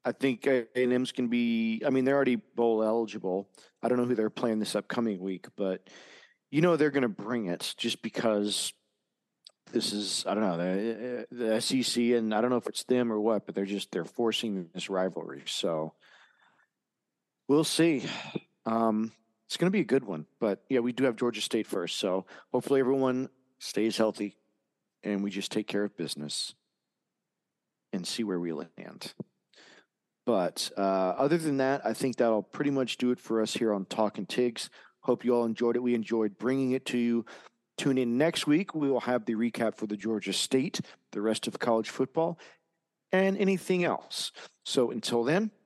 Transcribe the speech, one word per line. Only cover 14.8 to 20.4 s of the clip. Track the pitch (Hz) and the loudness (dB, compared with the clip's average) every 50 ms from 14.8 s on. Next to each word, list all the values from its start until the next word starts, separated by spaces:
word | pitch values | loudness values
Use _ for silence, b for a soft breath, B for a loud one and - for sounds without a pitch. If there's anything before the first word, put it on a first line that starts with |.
| - - | -6 -2
rivalry. | 95 92 92 95 82 82 - - - - - | -2 0 0 0 -2 -6 -10 -10 -12 -12 -10
So | - - - - 92 82 78 78 80 _ b b b b b b b b b b b b b b b _ _ _ _ _ _ _ _ _ _ _ _ _ _ _ - | -8 -6 -4 -2 -2 -2 -2 -4 -6 _ b b b b b b b b b b b b b b b _ _ _ _ _ _ _ _ _ _ _ _ _ _ _ 2
we'll | 139 151 160 | 4 4 4
see. | - - - 165 170 156 123 - B B B B B B B _ _ _ _ _ | 2 2 4 4 4 4 2 -2 B B B B B B B _ _ _ _ _
Um, | 113 113 113 113 113 107 107 110 113 - _ _ _ _ _ _ | -2 0 2 2 2 2 2 -2 -2 -6 _ _ _ _ _ _
it's | _ - | _ -2
gonna | - 165 185 | 0 0 2
be | 196 208 | 2 2
a | 131 | 2
good | 104 127 135 127 | 2 2 0 2
one, | 101 90 78 73 _ _ | -2 -8 -8 -10 _ _
but | _ | _